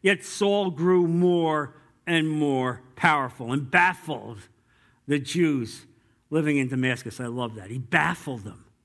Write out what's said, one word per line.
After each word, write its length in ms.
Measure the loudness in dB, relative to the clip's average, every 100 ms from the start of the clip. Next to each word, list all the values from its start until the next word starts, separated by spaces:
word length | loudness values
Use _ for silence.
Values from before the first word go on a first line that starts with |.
Yet 220 | 2 0
Saul 480 | -4 -2 0 2 0
grew 360 | 0 4 4 4
more 680 | 2 4 4 2 0 -4 -12 _ _ -2
and 200 | 0 0
more 540 | 0 0 0 -2 -4 -14 0
powerful 560 | 2 2 -2 -8 -4
and 180 | -4 2
baffled 720 | 4 4 0 -8 -8 -10 -16 -20 _ _ _ _ _ -2
the 120 | -2
Jews 680 | -2 0 2 2 -4 -10 -20 _ _ _ _
living 280 | -2 2 0
in 120 | 0
Damascus. 500 | 0 0 -2 -6 -10
I 80 | -8
love 280 | -6 -6 -8
that. 140 | -10
He 80 | -10
baffled 680 | 0 2 2 -2 -8 -10 -12
them 200 | -16 _ _